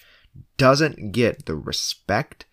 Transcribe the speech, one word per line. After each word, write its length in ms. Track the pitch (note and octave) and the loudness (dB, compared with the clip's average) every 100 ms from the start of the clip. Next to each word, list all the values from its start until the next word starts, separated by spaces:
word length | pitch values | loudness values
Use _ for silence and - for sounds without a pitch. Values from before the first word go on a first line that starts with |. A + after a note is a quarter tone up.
| _ _ _ - - - | _ _ _ -20 -10 2
doesn't 560 | C3 C#3 D#3 - G#2 | 4 4 2 -4 -6
get 320 | G#2 A2 - | 0 0 0
the 120 | - D#2 | -8 -8
respect 880 | - - - - - G#2 - - - | -6 -6 -6 -8 -4 -4 -4 -14 -20